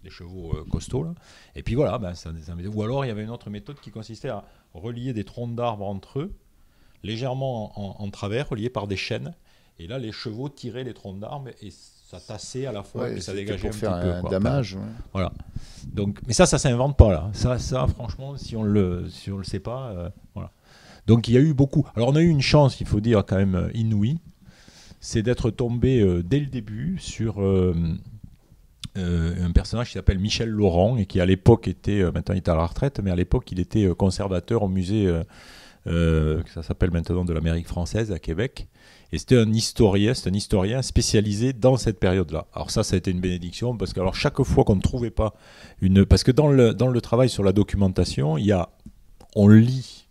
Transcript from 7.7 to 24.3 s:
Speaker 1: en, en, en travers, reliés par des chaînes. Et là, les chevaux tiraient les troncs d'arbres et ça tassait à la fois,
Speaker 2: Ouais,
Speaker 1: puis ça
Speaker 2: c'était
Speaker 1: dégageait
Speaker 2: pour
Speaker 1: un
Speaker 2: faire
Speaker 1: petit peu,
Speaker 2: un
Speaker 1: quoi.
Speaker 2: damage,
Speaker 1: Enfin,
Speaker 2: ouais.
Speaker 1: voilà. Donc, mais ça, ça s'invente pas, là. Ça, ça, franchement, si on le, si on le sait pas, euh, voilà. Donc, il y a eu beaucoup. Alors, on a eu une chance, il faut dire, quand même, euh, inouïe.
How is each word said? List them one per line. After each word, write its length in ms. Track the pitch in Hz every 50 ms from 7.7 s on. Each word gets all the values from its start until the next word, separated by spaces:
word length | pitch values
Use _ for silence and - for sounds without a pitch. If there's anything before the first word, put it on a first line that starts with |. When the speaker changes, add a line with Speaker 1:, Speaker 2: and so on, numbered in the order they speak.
| - 104
Speaker 1:
en, 180 | 101 98 - -
en, 40 | 104
en 60 | 98
travers, 380 | - - - 101 104 123 147 -
reliés 200 | - 107 104 123
par 160 | - - 101 101
des 80 | 98
chaînes. 380 | 92 - - 117 110 127 156 170 _ _ _ _ _ _ _ _ _
Et 80 | 85
là, 120 | 82 117 135
les 140 | 123 110
chevaux 360 | 104 - - 117 107 110 135 147
tiraient 360 | 143 - - 120 104 127 131
les 100 | 123 101
troncs 240 | - - 104 92 98
d'arbres 320 | 104 117 139 143 135 123 - _
et 80 | - 101
ça 480 | 82 _ - - _ _ _ _ - 87
tassait 460 | - - 110 104 - - - 127 135
à 60 | 135
la 100 | 113 101
fois, 220 | 98 - - - 131
Speaker 2:
Ouais, 80 | - 113
Speaker 1:
puis 80 | 98
ça 100 | 90 -
Speaker 2:
c'était 120 | 98 101 98
Speaker 1:
dégageait 240 | 101 107 95 - 104
Speaker 2:
pour 80 | 107
Speaker 1:
un 40 | 104
Speaker 2:
faire 120 | 113 104 92 87
Speaker 1:
petit 20 |
peu, 120 | 87 90 87
Speaker 2:
un 60 | 87
Speaker 1:
quoi. 100 | 90 -
Speaker 2:
damage, 440 | - 95 101 117 135 143 123 95 95
Speaker 1:
Enfin, 80 | 95 104
Speaker 2:
ouais. 80 | 107 113 120 - -
Speaker 1:
voilà. 200 | - 98 92 87 - - - - - - - - - - - -
Donc, 260 | - - 101 101 101 - -
mais 60 | 123 113
ça, 100 | - 180
ça 120 | - - 139
s'invente 380 | - 143 120 120 127 143 139
pas, 140 | - 123 107
là. 180 | 92 76 78 101 101
Ça, 240 | - - 123 127 113
ça, 280 | - - 135 127 135
franchement, 500 | - - - 123 110 - - 135 139 143
si 200 | 135 - - 120
on 80 | 110 110
le, 440 | 104 104 104 98 90 87 87 87 87
si 220 | 82 - - -
on 80 | 98 98
le 60 | 95
sait 160 | - - 98
pas, 300 | - 113 117 131 135 123
euh, 180 | 101 87 87 90 - - - - _
voilà. 160 | 98 90 87 _ _ _ _ _ - - - - - _ -
Donc, 180 | 113 117 110
il 80 | - 117
y 20 |
a 40 | 123
eu 120 | 147 160
beaucoup. 320 | 151 123 143 139 - 160 139 - -
Alors, 140 | 107 117 127
on 40 | 139
a 60 | 156
eu 80 | 170 175
une 140 | 160 143
chance, 380 | 127 - - 151 147 127 - -
il 60 | -
faut 140 | - - 104
dire, 240 | 104 120 117 101 95
quand 80 | - 101
même, 200 | 95 98 98 92
euh, 140 | 87 87 82 -
inouïe. 440 | 117 113 113 110 101 101 117 156 165 - -